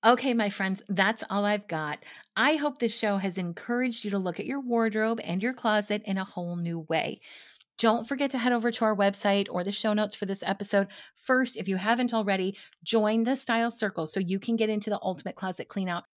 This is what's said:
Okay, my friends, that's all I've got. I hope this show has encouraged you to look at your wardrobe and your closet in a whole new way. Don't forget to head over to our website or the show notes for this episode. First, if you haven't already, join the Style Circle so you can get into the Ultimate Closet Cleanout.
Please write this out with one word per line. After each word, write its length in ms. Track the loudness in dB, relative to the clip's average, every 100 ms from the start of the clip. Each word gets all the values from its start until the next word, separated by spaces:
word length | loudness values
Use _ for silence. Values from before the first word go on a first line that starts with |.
Okay, 300 | 6 4 4
my 160 | 2 0
friends, 320 | 0 -2 -4 -2
that's 360 | 2 2 2 -2
all 160 | 0
I've 240 | 0 0 -2
got. 340 | -4 -4 -6 -10 -20 -10
I 200 | 0 2
hope 240 | 2 0 0
this 180 | -2 0
show 220 | 0 2
has 180 | 0 -2
encouraged 680 | -6 -6 -4 0 0 -2
you 100 | -2
to 60 | -2
look 220 | -2 -4
at 60 | -4
your 140 | -4
wardrobe 600 | 0 2 2 2 0 0
and 200 | -2 -2
your 100 | -2
closet 480 | -2 0 0 0 -4 -2
in 100 | -4
a 80 |
whole 320 | -4 -6 -6 -4
new 220 | -2 -4
way. 420 | -2 0 0 -6 -14 -20 -20 -20 _ 2
Don't 300 | 4 4 0
forget 220 | -2 0
to 80 | 0
head 160 | 2
over 160 | 2 0
to 160 | 2 0
our 100 | 4
website 520 | 2 2 2 2 0
or 120 | -2
the 80 | -4
show 220 | -2 0
notes 220 | 0 0
for 100 | -4
this 180 | -4 -4
episode. 440 | -4 -4 2 2 2 -6 -20
First, 440 | _ 2 2 2 -2
if 100 | -2
you 80 | 0
haven't 380 | 2 2 2
already, 420 | 0 2 0 0 -4 -16 _
join 420 | 0 2 4 2
the 120 | 2 0
Style 340 | 0 0 0
Circle 360 | 0 -4 -2 -4
so 120 | -2
you 200 | -2 -2
can 180 | 0 0
get 140 | 2
into 180 | 0 -2
the 100 | -2
Ultimate 340 | -2 -4 -8 -6
Closet 320 | -6 -6 -6
Cleanout. 360 | -4 -2 -4 -6